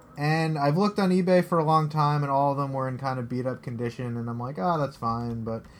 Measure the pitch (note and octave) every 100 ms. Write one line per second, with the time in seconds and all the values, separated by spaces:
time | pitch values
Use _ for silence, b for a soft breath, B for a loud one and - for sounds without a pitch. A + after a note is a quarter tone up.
0 | - - D3 D#3+ D#3+ D#3 C#3+ D#3 G#3 G#3
1 | F#3+ F#3 F3+ F3+ F3 E3+ D3+ D#3 D3+ D#3
2 | D3 D3 C#3+ C#3 C#3+ C#3 C#3 C3+ C3 B2+
3 | C3+ C3 A#2+ B2 B2+ B2 - A#2 A#2+ A#2
4 | B2 A#2 A#2 A#2 B2 D3 F#3 E3 C#3 -
5 | A#2 A#2 A#2+ A#2 A2+ A2+ - b